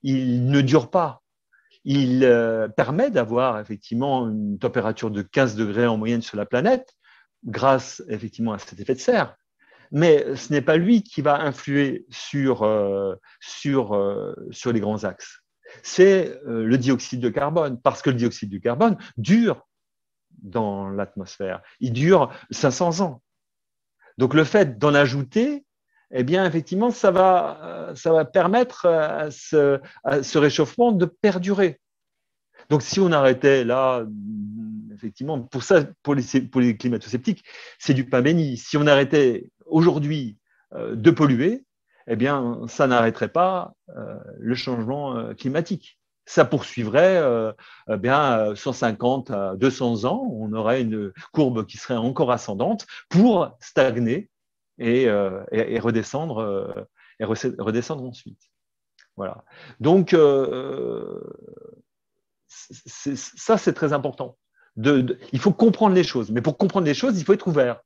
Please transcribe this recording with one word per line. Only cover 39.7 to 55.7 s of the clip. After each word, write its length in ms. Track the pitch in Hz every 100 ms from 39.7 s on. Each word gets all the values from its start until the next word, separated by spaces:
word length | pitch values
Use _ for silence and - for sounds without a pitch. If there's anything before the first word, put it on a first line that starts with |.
| 156 170 151 143 156 123 104 _ _ _ -
euh, 200 | 113 113
de 160 | 110
polluer, 540 | 156 147 120 156 254 _ _ _ _ -
eh 80 | 113
bien, 460 | 127 143 120 117 113
ça 180 | - 139
n'arrêterait 400 | 123 113 113 107
pas, 460 | 165 185 185 175 _ _ -
euh, 180 | 107 107 - -
le 160 | 110 123
changement, 600 | 131 123 113 143 143 120
euh, 160 | 113
climatique. 640 | 107 127 143 165 190 _ _ _ _ _
Ça 160 | -
poursuivrait, 720 | 147 143 - - 110 120 180 185
euh, 360 | 143 117 110 104 - - -
eh 100 | 107
bien, 420 | 120 143 143 117
euh, 160 | 107 104
cent 180 | -
cinquante 560 | 120 117 104 123 135 127
à 260 | 107 98 95
deux 140 | 131
cents 360 | 127 127 113 123
ans, 220 | 208 254
on 220 | 117 107
aurait 280 | 110 107 127
une 320 | 117 110 101 - -
courbe 340 | 156 139 117 101
qui 100 | -
serait 200 | - 120
encore 340 | 120 127 131
ascendante 560 | 120 - 98 143 214 - - _
pour 460 | 170 240 202 147 _
stagner 720 | - - 131 117 117 143 226 _ _ _ _ _
et, 280 | 120 123 127
euh, 360 | 104 98 95 98
et, 240 | 107 110